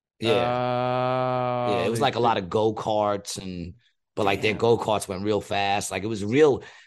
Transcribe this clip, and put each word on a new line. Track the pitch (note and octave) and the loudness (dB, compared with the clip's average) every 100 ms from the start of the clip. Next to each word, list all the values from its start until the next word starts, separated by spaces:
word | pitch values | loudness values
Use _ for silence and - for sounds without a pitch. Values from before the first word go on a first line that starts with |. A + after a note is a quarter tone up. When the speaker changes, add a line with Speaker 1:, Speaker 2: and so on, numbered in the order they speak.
| _ - | _ -4
Speaker 1:
Yeah. | A2+ | 0
Speaker 2:
Oh, | G#2 A#2+ B2 B2 B2 B2 B2+ B2+ B2+ B2+ B2+ B2 B2 B2 | 2 2 0 0 0 0 0 0 0 0 -2 -2 -2 0
Speaker 1:
Yeah, | A#2+ A2+ | 0 0
it | |
was, | A#2 | 0
Speaker 2:
they | |
Speaker 1:
like, | C3 A2+ | 0 2
a | |
Speaker 2:
did | |
Speaker 1:
lot | A#2 G#2+ | 2 2
of | F2+ | 0
go-karts | A2 A2 G#2+ A2 G#2+ G#2 G2+ - - | 0 0 0 -2 0 0 -2 -6 -10
and, | F#2+ F2+ F2 - _ _ _ - | -8 -8 -10 -12 _ _ _ 0
but, | G2+ | 0
like, | G2+ | 2
their | G#2+ | 0
Speaker 2:
Damn. | G2 | 2
Speaker 1:
go-karts | A#2 A2+ - G2+ - | 2 2 2 -2 -2
went | F#2 | -6
real | G#2 G#2 | -2 -2
fast. | - G2+ G2+ G2+ - | 0 -2 0 -2 -2
Like, | F#2+ | -6
it | G#2 | -6
was | G#2+ G#2 | -4 0
real, | C3 D3+ A2 - - | 4 6 4 -4 -20